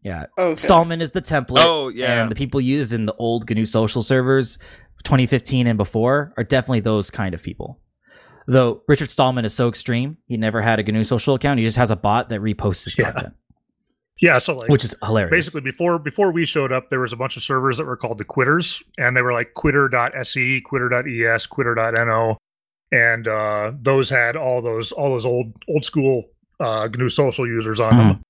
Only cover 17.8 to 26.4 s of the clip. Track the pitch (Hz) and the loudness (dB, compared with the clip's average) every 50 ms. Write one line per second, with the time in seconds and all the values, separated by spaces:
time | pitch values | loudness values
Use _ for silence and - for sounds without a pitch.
17.8 | 156 131 127 - - 113 117 101 135 - - 139 127 131 151 170 165 - - - | -4 -8 -8 -8 -6 -8 -6 -8 -8 -6 -2 0 2 2 2 2 0 -2 -4 -6
18.8 | - _ _ - 127 123 127 127 123 123 123 117 120 - _ - - 151 135 143 | -12 _ _ -2 -2 0 2 2 0 2 0 -2 -4 -6 _ 0 0 2 4 4
19.8 | 139 131 127 123 120 127 - 131 123 - - 135 127 127 135 127 - - 135 131 | 2 2 2 0 0 -2 -4 -6 -6 -6 -4 -2 -2 -2 -2 -4 -4 -4 -4 -2
20.8 | 123 127 123 123 127 135 123 113 113 113 113 113 - - - - 127 120 117 113 | 0 0 0 -2 -2 -4 -4 0 0 2 2 0 -2 -6 -4 -2 -2 0 0 0
21.8 | 113 117 113 113 117 117 110 113 117 113 107 - _ _ _ _ _ _ _ _ | 0 0 0 0 2 2 2 2 2 0 -2 -4 _ _ _ _ _ _ _ _
22.8 | _ _ - 123 117 117 117 117 110 110 107 107 107 107 107 104 104 110 135 143 | _ _ 2 4 4 4 2 0 -2 -4 -2 -2 -2 -2 -2 -2 -4 -4 -6 -2
23.8 | 117 135 139 135 135 - 139 123 120 117 120 160 147 127 123 123 117 120 113 110 | 0 2 4 4 2 2 0 0 0 0 -2 -4 -4 -2 -2 -2 -2 -2 -4 -4
24.8 | 113 - - - 143 139 131 120 110 127 123 123 120 113 110 - - - 160 151 | -6 -6 -6 -2 -2 -2 0 0 -2 -2 -2 -2 -2 -6 -10 -16 -8 -2 -2 -2
25.8 | 143 - - 156 135 135 131 120 - _ _ _ | -2 0 -2 2 2 2 2 0 -2 _ _ _